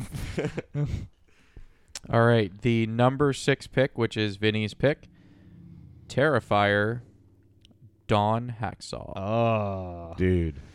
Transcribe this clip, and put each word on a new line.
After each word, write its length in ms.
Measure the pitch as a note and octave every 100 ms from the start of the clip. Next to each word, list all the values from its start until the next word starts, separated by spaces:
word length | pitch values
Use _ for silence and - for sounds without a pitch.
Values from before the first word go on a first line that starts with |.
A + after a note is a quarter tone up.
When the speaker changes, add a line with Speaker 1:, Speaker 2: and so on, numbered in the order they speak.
| A2+ - - -
Speaker 1:
<laughs> 1700 | D3 - - D3 D3 - - _ _ _ _ - - _ _ - -
Speaker 2:
All 160 | A#2 A#2
right, 260 | A#2 G2+ G2+
the 240 | B2 A2+ A2
number 440 | A2+ B2 C3+ C#3+
six 340 | C3 - C3+ -
pick, 300 | - C3+ -
which 200 | A2+ A2
is 200 | G#2+ F#2+
Vinny's 360 | G#2+ G#2+ G#2+
pick, 340 | - C3+ D#3 - _ - - - - - - - - -
Terrifier, 920 | - D3+ B2+ - G#2 G2+ G#2 G#2+ A#2+ - _ _ _ _ _ _ _ - _ -
Dawn 480 | G#2+ G#2 A2+ B2 A2+
Hacksaw. 520 | G#2 - - - - -
Speaker 1:
Oh. 960 | G2 A2+ A#2 A2 G2+ F#2+ F#2 F2 E2+ E2
Speaker 3:
Dude. 380 | F#2 F2+ E2 C#2+ -